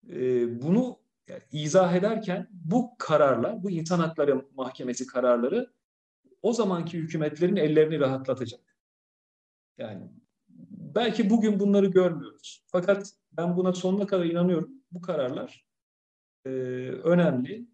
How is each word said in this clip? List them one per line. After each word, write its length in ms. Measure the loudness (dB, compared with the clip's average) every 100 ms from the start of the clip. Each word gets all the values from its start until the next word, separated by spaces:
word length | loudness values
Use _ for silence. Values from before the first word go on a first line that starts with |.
| -14
e, 520 | -6 0 0 0 -4
bunu 360 | 2 2 2 -6 _ _ _ -20 _
izah 420 | -8 2 4 4
ederken 540 | 2 0 -2 -4 -6 -8
bu 400 | -12 -2 -2 -2 _
kararlar, 640 | 0 4 4 4 -2 -4
bu 80 | -4
İnsan 280 | -4 -2 0
Hakları 460 | 0 0 2 0 -2
Mahkemesi 520 | -10 -10 -8 -8 -6 -4
kararları 680 | 0 2 2 2 0 -4 _ _ _ _ _ _ _
o 100 | -2
zamanki 460 | 0 0 0 -4 -6
hükümetlerin 580 | -6 -4 -4 0 0 2
ellerini 440 | 2 4 4 2
rahatlatacak. 760 | 0 -2 -4 -6 -6 -12 _ _ _ _ _ _ _ _ _ _ _ -14
Yani 320 | -12 -12 -16 -20 _ _ _ -20 -20 -18 -6
belki 360 | -2 0 2 2
bugün 300 | 4 2 2
bunları 260 | 4 4 6
görmüyoruz. 800 | 4 4 0 -10 -16 -20 -20 _
Fakat 440 | -2 2 0 -2 _ _
ben 240 | -6 -2 0
buna 160 | 0
sonuna 340 | 0 -2 0 0
kadar 180 | 0
inanıyorum. 480 | 0 2 2 2 -2 -12 _
Bu 80 | -14
kararlar, 680 | -6 -4 -4 -4 -12 -18 _ _ _ _ _ _ _ _ -8
e, 40 | -6 -6 -6 -8 -2
önemli. 640 | 4 4 4 2 -4 -8 -14